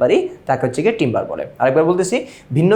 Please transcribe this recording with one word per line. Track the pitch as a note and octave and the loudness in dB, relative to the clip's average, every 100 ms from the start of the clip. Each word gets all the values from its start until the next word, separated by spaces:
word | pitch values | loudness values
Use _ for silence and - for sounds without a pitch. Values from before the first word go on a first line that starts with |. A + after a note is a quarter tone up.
পারি | B2+ C4+ F#4 - - | 2 2 0 -6 -4
তাকে | C3 C3 | -2 -2
হচ্ছে | C3 | -2
গিয়ে | F#3 A3+ | -2 0
টিম্বার | C3+ G#2 D#2+ | 0 -2 -4
বলে। | D#2 D2 - | -8 -10 -2
আরেকবার | B2+ E3+ D#3+ | 0 2 2
বলতেছি, | F3+ F3+ A#3+ - - - C3 | 0 0 -4 -6 -16 -6 0
ভিন্ন | F3 | 2